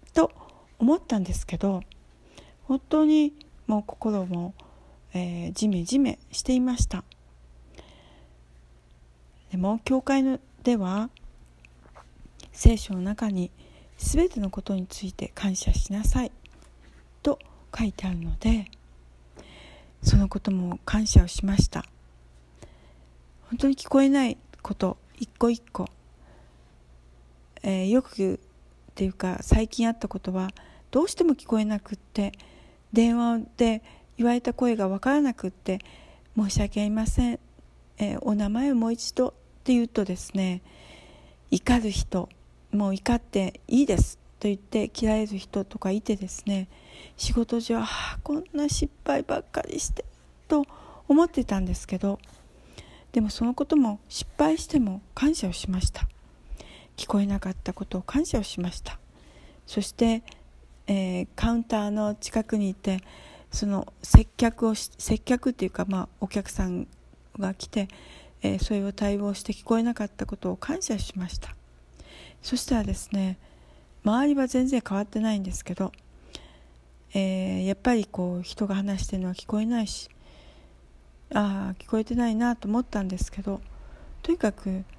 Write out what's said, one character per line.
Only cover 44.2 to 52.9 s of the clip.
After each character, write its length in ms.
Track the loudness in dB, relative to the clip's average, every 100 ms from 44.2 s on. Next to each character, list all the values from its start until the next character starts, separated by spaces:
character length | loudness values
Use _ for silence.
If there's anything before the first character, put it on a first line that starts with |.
| -20 -4
と 80 | -2
言 60 |
っ 20 | -2
て 320 | -2 -2 -2
切 180 | 0 0
ら 80 |
れ 120 | 2 0
る 100 | -6
人 280 | -6 -6
と 140 | -6 -4
か 120 | -2
い 100 | -2
て 160 | -2 -4
で 120 | -4
す 160 | -8 -4
ね、 220 | -4 -4 -14 -20 -20 -18 -6
仕 180 | 0
事 260 | 0 0 -2
上、 160 | -2 -2
「あ 40 | -2 -6 -8
あ、 40 | -8
こ 120 | -6
ん 100 | -6 -4
な 140 | -2 -2
失 220 | 0 -4 -4
敗 180 | -4 -2
ば 160 | -2 -6
っ 20 |
か 200 | -4 -6
り 160 | -6 -6
し 140 | -6
て」 120 | -6 -8 -16 -20 -10 0
と 160 | 0 0 -8 -20 -6 4
思 140 | 6
っ 60 | 4
て 160 | 2
た 140 | -2 -2
ん 80 | -2
で 80 |
す 120 | -4 -4
け 120 | -2
ど、 200 | -2 -4 -10 -20 -20 -20 -20 -20 -20